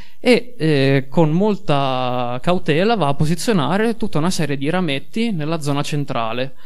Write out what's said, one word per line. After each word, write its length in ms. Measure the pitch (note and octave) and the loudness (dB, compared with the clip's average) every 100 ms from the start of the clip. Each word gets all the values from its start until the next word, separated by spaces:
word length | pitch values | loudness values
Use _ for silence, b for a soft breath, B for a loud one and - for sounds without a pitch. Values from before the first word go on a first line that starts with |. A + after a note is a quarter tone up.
| B B | B B
e, 340 | - A#3+ B3 B3 | 2 2 2 -2
eh, 500 | D#3 C#3+ C3+ C#3 C3+ | 0 2 4 2 2
con 220 | - D#3 | 2 4
molta 1080 | E3 G#3+ G3+ - C#3+ C#3 B2+ B2+ B2 B2 B2 | 4 0 0 0 0 0 -2 -2 -2 -2 -2
cautela 540 | - F#3 - D3+ G#3 | 0 2 2 2 2
va 140 | A#3 C#3+ | 2 2
a 60 | |
posizionare 840 | C#3 D3+ E3+ - G#3 C3 F#3+ A3+ A3 | 2 2 0 0 0 2 0 0 0
tutta 220 | G#3+ D#3 | 0 0
una 120 | E3+ | 0
serie 260 | F#3 C#3+ C#3 | 0 -2 -2
di 140 | C3+ | -2
rametti 640 | F3+ F3 C3+ - A3 A#3 | 0 0 -2 -4 -4 -2
nella 280 | F3+ D3 E3 | -2 -2 -4
zona 220 | D3 C#3+ | -2 -2
centrale, 720 | C#3+ D3 C#3 B2 A2+ A#2 C3+ - | -2 -4 -2 -2 -2 -2 -4 -6